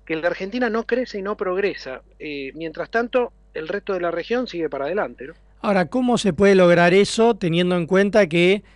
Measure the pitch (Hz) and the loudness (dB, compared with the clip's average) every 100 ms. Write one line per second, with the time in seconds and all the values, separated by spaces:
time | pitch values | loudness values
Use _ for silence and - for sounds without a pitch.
0 | - 160 170 170 190 247 240 220 - 240 | -8 -4 -2 -4 -6 -4 -2 -2 -2 -4
1 | 240 208 190 208 190 185 202 - 135 131 | -4 -6 -8 -6 -4 -2 -4 -4 -12 -14
2 | _ - 151 143 135 147 165 160 156 226 | _ -18 -12 -10 -10 -10 -10 -10 -4 -2
3 | 240 254 240 _ _ - 156 202 - 185 | 0 -2 -2 _ _ -12 -8 -8 -4 -4
4 | 175 170 - 240 247 175 156 139 139 202 | -2 -4 -4 -4 -4 -6 -6 -4 -4 -4
5 | 147 123 - - _ _ 226 196 175 254 | -6 -8 -18 -20 _ _ 0 0 0 0
6 | 247 233 202 160 202 190 175 175 175 190 | 0 2 0 4 6 8 6 6 6 4
7 | 202 - 233 214 175 170 180 180 160 185 | 2 2 2 2 -2 0 0 0 0 2
8 | 202 214 175 170 180 202 - | 2 2 2 2 2 2 -4